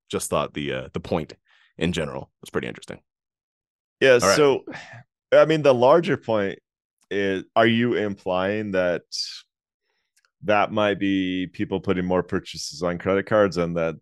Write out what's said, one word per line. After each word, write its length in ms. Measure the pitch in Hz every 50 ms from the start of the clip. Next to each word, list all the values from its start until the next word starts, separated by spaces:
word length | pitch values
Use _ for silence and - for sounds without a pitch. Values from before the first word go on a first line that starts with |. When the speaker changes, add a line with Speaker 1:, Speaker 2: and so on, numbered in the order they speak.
| _ _
Speaker 1:
Just 220 | 101 92 - -
thought 240 | 87 78 71 69 -
the, 180 | 76 71 69
uh, 160 | 65 65 65 78 -
the 60 | 90
point 340 | 80 - 95 82 76 - - _ _ _ _ _ _ _ _
in 160 | - - 90
general 380 | 82 82 76 71 65 67 - - _ _
was 80 | - -
pretty 200 | - 82 64 60
interesting. 320 | - - - - - - _ _ _ _ _ _ _ _ _ _ _ _ _ _ _ _ _ _ _ _
Speaker 2:
Yeah, 120 | 131 135
Speaker 1:
All 60 | 123 123
right. 160 | 92 98 95
Speaker 2:
so, 280 | 151 147 139 127 - - - - - - - - 117 - _ _ _ _ _
I 120 | 131 147 147
mean, 180 | 151 160 156
the 120 | 139 143 127
larger 420 | 120 - 135 156 180 165 - 135
point 440 | 113 - 117 113 104 98 95 - - _ _ _ _ _ _ _ _ _ _
is, 340 | 95 101 98 98 95 92 - - _
are 120 | 113 113
you 280 | 117 113 117 120 123 92
implying 760 | 87 104 104 95 - _ 95 90 92 92 98 104 110 107 104
that 300 | 92 92 90 90 85 - - _ - - - - - - - _ _ _ _ _ _ _ _ _ _ _ _ _ _ _ _ _ _ _ -
that 280 | 95 104 104 92 85
might 260 | 104 107 104 104 101 87
be 500 | 101 98 98 95 95 92 92 92 92 85
people 320 | - - 104 - 98 90
putting 260 | - 101 92 90 90
more 160 | 90 90 90
purchases 600 | 85 - 98 90 - - - 80 - - 76 73
on 140 | 87 87 87
credit 300 | 85 - 95 95 98 95
cards 300 | - 113 107 101 95 78
and 200 | 87 85 85 85
that 200 | 85 82 82 78 -